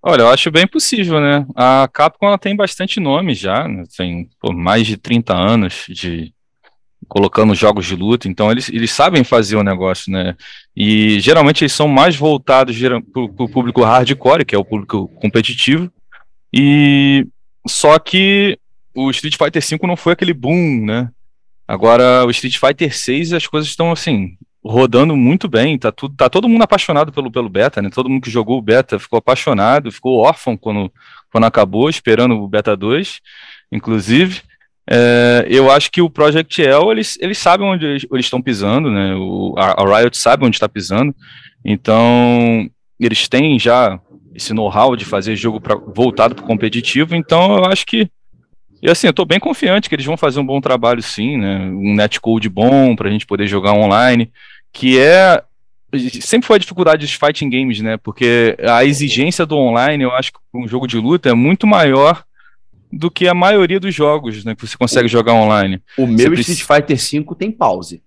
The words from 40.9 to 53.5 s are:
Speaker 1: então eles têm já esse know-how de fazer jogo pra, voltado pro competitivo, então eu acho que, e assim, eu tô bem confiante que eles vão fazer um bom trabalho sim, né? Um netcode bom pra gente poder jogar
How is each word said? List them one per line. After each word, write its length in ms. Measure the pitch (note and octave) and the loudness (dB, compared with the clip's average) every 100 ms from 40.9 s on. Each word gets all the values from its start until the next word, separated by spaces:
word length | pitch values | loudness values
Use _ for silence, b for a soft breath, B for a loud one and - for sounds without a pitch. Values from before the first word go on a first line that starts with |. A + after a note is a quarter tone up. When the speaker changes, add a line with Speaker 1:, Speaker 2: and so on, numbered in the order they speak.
| G2 C#3+ C3+ B B B B | -2 -2 -6 B B B B
Speaker 1:
então 1080 | - G#3 - A2 A#2 A#2+ A#2+ A#2+ A#2 A2+ G2 _ _ _ | -6 -4 2 4 4 4 4 2 2 0 -4 _ _ _
eles 280 | A#2 A2 - | -2 -2 -2
têm 320 | B2+ D#3 C3 | 0 2 2
já 400 | A#2+ B2 A#2 F#2+ _ - _ | 2 4 2 -2 _ -20 _
esse 200 | F#2 - | -16 -8
know-how 420 | A2 G#2 G2 B2+ A#2+ | -4 -2 2 2 0
de 100 | G2 | -4
fazer 300 | G2+ G2 G#2+ | -6 -4 -4
jogo 240 | A2+ G#2+ | -4 -6
pra, 140 | - G#2+ | -4 -6
voltado 600 | - G2+ B2 G2+ A#2 B2 | -6 -2 -2 2 0 0
pro 80 | - | -6
competitivo, 680 | A2 A2 A2+ A#2 C3 D#3+ E3+ | -4 -2 -4 -4 -2 -2 -4
então 420 | D#3+ E3 F#3 G3+ | 0 2 2 2
eu 80 | F#3 | 2
acho 200 | G3 - | -2 -2
que, 240 | A3+ G#3 _ _ - _ _ _ _ | -2 -2 _ _ -20 _ _ _ _
e 80 | - | -2
assim, 180 | F3 G3+ | 2 0
eu 60 | |
tô 120 | D3 E3+ | 0 -2
bem 140 | F3+ | -2
confiante 480 | D4+ C#4+ A3+ F#3+ - | -2 -4 -2 -2 -2
que 80 | D3 | -8
eles 100 | C3+ | -6
vão 120 | D#3+ | -2
fazer 220 | D3 C3+ | -2 -2
um 60 | C3+ | -4
bom 140 | C#3 | -4
trabalho 420 | C3+ B2+ A#2 A#2+ | -2 0 0 -2
sim, 360 | A2+ - A2+ C#3+ | -4 -6 -4 -4
né? 220 | G2 G2 F#2 | -4 -4 -6
Um 300 | F#2+ G2 G#2 | -4 0 2
netcode 540 | G#2+ - A#2 A2+ G#2+ | 0 -2 -2 -2 -2
bom 460 | F#2 A#2 C#3 C3 A2+ | 0 2 4 4 2
pra 140 | G2 | -2
gente 160 | G#2 - | -4 -4
poder 220 | G2+ | -4
jogar 260 | G2+ | -2